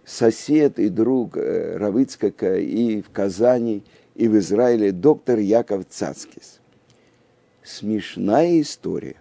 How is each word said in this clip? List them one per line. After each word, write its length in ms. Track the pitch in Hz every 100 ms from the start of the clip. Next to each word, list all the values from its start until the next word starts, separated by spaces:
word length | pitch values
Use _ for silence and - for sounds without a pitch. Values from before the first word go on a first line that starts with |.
| -
сосед 720 | - 113 113 - 151 143 -
и 100 | 104
друг, 480 | 90 113 131 104 85
э, 400 | - 90 80 87
Рав 180 | 104 101
Ицкака 640 | 135 - 104 - 98 92
и 440 | 82 95 120 107
в 80 | -
Казани, 720 | - 98 92 120 127 117 104 - _ _ -
и 120 | 113
в 100 | 107
Израиле 520 | 85 104 123 117 101
доктор 480 | 90 113 - - 117
Яков 460 | 98 113 117 101 90
Цацкис. 720 | - 87 - - - - _ _ _ _ _ _ _ _ _ _ _
Смешная 1000 | - - 101 107 - 92 98 120 175 165
история. 540 | 147 - 117 - 65 -